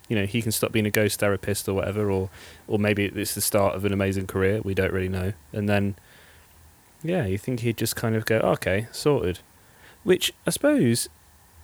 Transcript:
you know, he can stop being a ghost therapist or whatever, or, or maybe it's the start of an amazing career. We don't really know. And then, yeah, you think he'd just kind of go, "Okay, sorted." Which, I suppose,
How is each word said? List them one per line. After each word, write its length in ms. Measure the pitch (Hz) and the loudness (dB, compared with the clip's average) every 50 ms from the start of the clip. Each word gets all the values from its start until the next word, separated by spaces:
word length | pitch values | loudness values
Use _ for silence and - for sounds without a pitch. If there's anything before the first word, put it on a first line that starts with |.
| _ - | _ -4
you 80 | 120 | -2
know, 80 | 107 98 | -2 -2
he 160 | 98 98 120 | 0 -2 -2
can 100 | 110 110 107 | -2 -2 -2
stop 200 | - - 107 - | -2 -2 0 0
being 140 | 110 107 | 0 0
a 40 | 107 | 2
ghost 300 | 101 110 110 104 - - | 2 2 2 2 0 0
therapist 480 | - 104 101 95 - - 101 - - - | 0 0 0 0 -2 -4 -4 -4 -2 -2
or 60 | 98 | -2
whatever, 360 | 98 - 101 98 107 107 101 | -2 -2 -2 -2 -2 -2 0
or, 200 | 98 95 95 95 - - - - - - - | 0 0 -2 -4 -8 -14 -20 -20 -20 -18 -10
or 120 | - 110 104 | -4 -2 0
maybe 260 | 104 104 107 98 101 | 2 2 2 2 0
it's 280 | 95 - 101 98 92 - | -2 -2 -4 -6 -6 -4
the 60 | 104 | -4
start 340 | - - - 104 98 98 - | -4 0 2 2 2 2 0
of 100 | 95 95 | 0 -2
an 80 | 101 101 | -2 0
amazing 340 | 98 98 98 95 98 95 92 | 0 0 0 0 -2 -4 -4
career. 320 | - 98 95 95 101 107 107 | -2 0 2 2 2 0 -2
We 100 | 101 95 | -4 -2
don't 200 | 92 95 90 - | 0 0 0 0
really 160 | 95 92 92 | 0 -2 -2
know. 260 | 92 92 92 95 101 - - - - | -2 -2 -4 -4 -6 -8 -12 -10 -6
And 160 | 110 104 104 | -4 0 2
then, 280 | 104 101 101 101 98 - - - - - - - - - - _ _ - - - - _ _ _ _ - - | 2 2 2 0 -4 -6 -14 -20 -20 -20 -20 -20 -20 -20 -20 _ _ -20 -20 -20 -20 _ _ _ _ -10 -6
yeah, 220 | 160 175 185 131 | -2 -2 0 0
you 100 | 95 95 104 | 0 -2 -2
think 220 | - - 127 120 | -4 -4 -4 -2
he'd 160 | 113 120 113 | 0 -2 -2
just 200 | - 113 110 - | 0 -2 -4 -4
kind 180 | - - 117 110 | -2 -2 0 0
of 80 | 110 107 | 0 2
go, 140 | - 113 113 | 2 2 2
"Okay, 480 | - - - - - 90 92 98 113 - - | 4 2 2 2 0 0 0 0 -2 -4 -8
sorted." 480 | - - 151 147 123 85 90 90 - - _ _ - _ _ - - - - - _ - | -2 0 2 2 2 2 -2 -4 -4 -8 _ _ -20 _ _ -20 -20 -20 -20 -20 _ 0
Which, 280 | - 185 - - - - _ - | 2 2 2 2 -4 -6 _ -4
I 40 | - | -4
suppose, 580 | 170 - - 285 302 277 175 120 117 120 - - - _ _ _ _ - _ _ _ - | -2 2 2 4 4 6 4 4 4 2 0 -6 -10 _ _ _ _ -20 _ _ _ -6